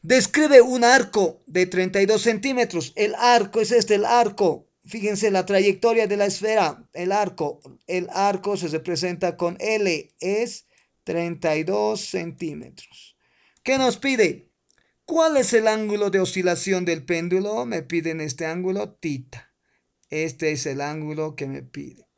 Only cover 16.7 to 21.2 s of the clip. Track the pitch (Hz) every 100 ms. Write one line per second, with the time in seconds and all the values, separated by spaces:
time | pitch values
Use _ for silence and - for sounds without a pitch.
16.7 | 185 180 165 127 170 175 185 202 220 247
17.7 | 190 147 170 160 160 156 - 160 170 185
18.7 | 196 208 _ 165 135 - - _ _ _
19.7 | _ _ _ _ 156 160 131 156 147 151
20.7 | 135 143 156 151 156